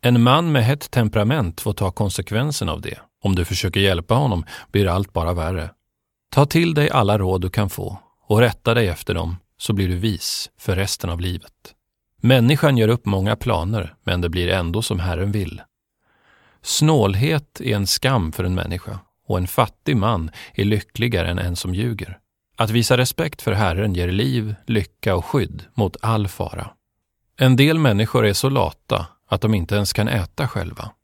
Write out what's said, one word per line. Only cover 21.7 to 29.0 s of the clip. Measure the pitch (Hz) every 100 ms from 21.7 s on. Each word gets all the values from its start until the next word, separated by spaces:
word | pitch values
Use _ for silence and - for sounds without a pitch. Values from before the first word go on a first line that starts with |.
ljuger. | 92 120 110 92 92 _ _ _ -
Att | 110
visa | 113 113 123
respekt | 127 - 165 -
för | -
Herren | 101 101 82 104
ger | 87 90
liv, | 95 131 127 107 104 -
lycka | 113 92 _ - 92
och |
skydd | - 143 87 - -
mot | - 98 -
all | 110 113 101
fara. | - 87 - - _ _ _ _ _ _ -
En | 131 127
del | 143 165
människor | 147 101 110 127 110
är |
så | 98 135
lata | 135 85 - _ -